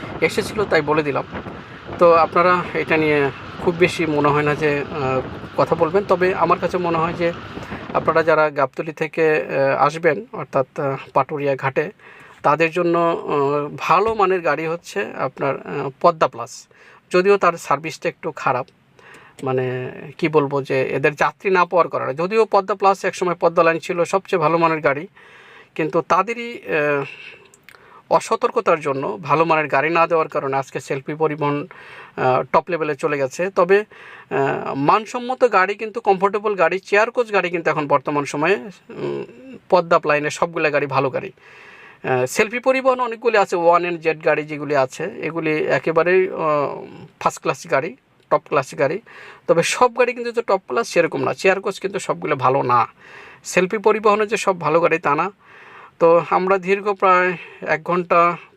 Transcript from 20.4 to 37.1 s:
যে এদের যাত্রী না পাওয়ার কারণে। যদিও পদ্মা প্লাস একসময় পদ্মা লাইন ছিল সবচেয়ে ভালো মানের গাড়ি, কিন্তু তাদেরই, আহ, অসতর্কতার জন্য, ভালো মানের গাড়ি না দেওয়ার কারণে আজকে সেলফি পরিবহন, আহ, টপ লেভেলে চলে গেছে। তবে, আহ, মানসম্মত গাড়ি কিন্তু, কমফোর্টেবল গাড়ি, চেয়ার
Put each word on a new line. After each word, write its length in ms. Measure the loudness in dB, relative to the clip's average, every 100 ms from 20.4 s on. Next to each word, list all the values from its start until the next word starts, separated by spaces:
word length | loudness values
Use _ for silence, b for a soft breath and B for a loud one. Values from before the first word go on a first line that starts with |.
| 2 -2
যে 200 | -2 -2
এদের 340 | -2 0 -2 0
যাত্রী 340 | -2 -2 0
না 160 | 2 2
পাওয়ার 240 | 2 0
কারণে। 240 | -2 -4
যদিও 320 | -4 -2 0 2
পদ্মা 300 | 2 0 2
প্লাস 300 | 2 2 -2
একসময় 300 | -2 -4 0
পদ্মা 240 | 2 4
লাইন 160 | 2 2
ছিল 240 | -4 -2
সবচেয়ে 380 | 0 -2 -2 0
ভালো 160 | 2 2
মানের 220 | 2 2
গাড়ি, 280 | 0 0 -6 B B B B B B -4
কিন্তু 260 | -2 -2
তাদেরই, 520 | 2 0 0 -6 -10
আহ, 520 | -12 -4 -2 0 -2 -4 B B B B B -20 B B B _
অসতর্কতার 720 | 0 0 -2 0 0 0 0
জন্য, 400 | 0 -4 -4 -8
ভালো 220 | -2 2 4
মানের 220 | 2 2
গাড়ি 220 | 0 2
না 180 | 2 2
দেওয়ার 200 | 2 0
কারণে 300 | -4 -2 -4
আজকে 220 | -4 -10
সেলফি 360 | -6 -8 -6 -2
পরিবহন, 520 | -2 0 -2 -2 -6 B B B B -2
আহ, 260 | 0 2 2
টপ 100 | 0 0
লেভেলে 260 | -4 -2 -2
চলে 220 | -2 -2
গেছে। 320 | -2 -2 -2
তবে, 360 | 0 4 4 2 B B B B
আহ, 440 | -2 -2 -2 -6 0
মানসম্মত 800 | 2 2 0 -8 -6 0 2
গাড়ি 220 | 4 0 -2
কিন্তু, 260 | -8 -4
কমফোর্টেবল 540 | 0 2 2 0 -4 2
গাড়ি, 240 | 2 0
চেয়ার 320 | 0 2 2